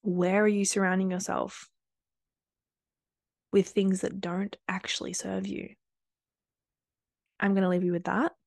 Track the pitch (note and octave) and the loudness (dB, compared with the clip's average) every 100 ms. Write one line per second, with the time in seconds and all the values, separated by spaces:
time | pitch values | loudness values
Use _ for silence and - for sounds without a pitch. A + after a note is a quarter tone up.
0 | G#3+ F3+ F3+ G3 G#3+ G#3 G3 - F#3+ F#3 | -2 0 2 4 4 4 0 2 2 2
1 | F#3+ F3+ F#3 - - - - _ _ _ | 0 -2 -2 -2 -4 -8 -20 _ _ _
2 | _ _ _ _ _ _ _ _ _ _ | _ _ _ _ _ _ _ _ _ _
3 | _ _ _ _ _ G3 F#3+ - F#3+ F#3 | _ _ _ _ _ 2 4 2 2 0
4 | - G3 F3+ F3+ G3+ - - F#3 - - | -2 -4 -6 -4 -4 -8 -8 -6 -6 -6
5 | - F#3 F#3+ F#3+ F#3+ - - - _ _ | -6 -8 -6 -4 -4 -8 -10 -16 _ _
6 | _ _ _ _ _ _ _ _ _ _ | _ _ _ _ _ _ _ _ _ _
7 | _ _ _ _ G3+ G3 F#3 F3+ F3+ F3 | _ _ _ _ 0 2 2 2 0 -2
8 | - G3+ D4 - | 0 0 0 -4